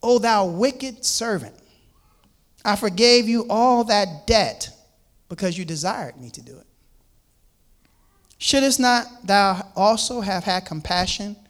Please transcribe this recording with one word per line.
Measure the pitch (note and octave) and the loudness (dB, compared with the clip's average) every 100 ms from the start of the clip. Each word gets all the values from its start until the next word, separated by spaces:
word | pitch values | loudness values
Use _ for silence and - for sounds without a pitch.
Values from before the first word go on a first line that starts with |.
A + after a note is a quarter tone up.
'O | A#3 A#3+ | 2 2
thou | A3+ G#3+ F#3+ | 4 2 0
wicked | E3+ B3+ C4 C4+ A#3 - | 0 -2 -2 -10 -8 -4
servant, | - A#3 G3 G#2+ - _ _ _ _ _ _ _ _ _ _ - | -4 -2 -4 -6 -16 _ _ _ _ _ _ _ _ _ _ -4
I | G3+ | -2
forgave | A3 F3+ A#3+ A#3+ A3 | -2 2 6 6 4
you | A#3 - | 0 0
all | G#3+ B3 B3 A#3 | 2 2 2 2
that | G#3 F#3+ D3+ - | 0 0 -4 0
debt | A3+ D3 - - - _ _ _ _ - | 2 2 -4 -12 -14 _ _ _ _ -18
because | E3+ F#3+ E3+ | -6 -4 -4
you | |
desired | E3+ D#3+ F3 A3+ D3 B2 | -6 -6 -4 -6 -8 -14
me | B2 | -18
to | - | -18
do | A#2+ C3+ | -20 -20
it.'" | - _ _ _ _ _ _ _ _ _ _ _ _ _ _ _ _ - | -20 _ _ _ _ _ _ _ _ _ _ _ _ _ _ _ _ -8
Shouldest | - C#4 C4+ C4 | -2 2 2 2
not | B3 A#3+ A#3 - F#3 | 2 2 -2 -8 0
thou | G3+ G3 F#3 F#3 - | 4 4 0 -6 0
also | G3+ A3 - B3 | 2 2 -2 -6
have | G3+ F#3+ F#3 | -4 -4 -2
had | F#3 F#3 | -4 -4
compassion | D#3 - F3+ F3+ - G3+ G#3 | -10 -4 -2 -2 -4 -8 -12